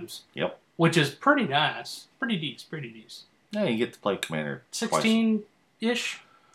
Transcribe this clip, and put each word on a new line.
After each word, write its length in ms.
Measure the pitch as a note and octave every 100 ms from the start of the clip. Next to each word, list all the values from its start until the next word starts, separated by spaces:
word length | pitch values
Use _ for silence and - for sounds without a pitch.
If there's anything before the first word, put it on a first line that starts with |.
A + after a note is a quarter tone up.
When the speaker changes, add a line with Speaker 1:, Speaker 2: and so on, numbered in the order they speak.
Speaker 1:
Ms. 200 | - - -
Speaker 2:
Yep. 260 | C#3 F3 - _ -
Speaker 1:
Which 180 | E3 E3
is 140 | C3+
pretty 340 | - C#4 C#4+ F3
nice. 600 | C#3+ C#3+ A2+ - - - _
Pretty 200 | A#3+ F#3
decent, 320 | D#3+ A2+ -
pretty 180 | D#3 A#2
decent. 380 | A2+ - - - _ _
Speaker 2:
Yeah, 140 | G#3+
you 120 | F3+ A2+
get 160 | A#2+
to 60 | -
play 180 | G#2 F#2+
Commander 460 | - D#2 D2 C2+ -
twice. 180 | - A3+
Speaker 1:
Sixteen-ish, 1300 | - A3+ A3+ A3+ G#3+ - _ _ _ A3 A#3+ - - - _ _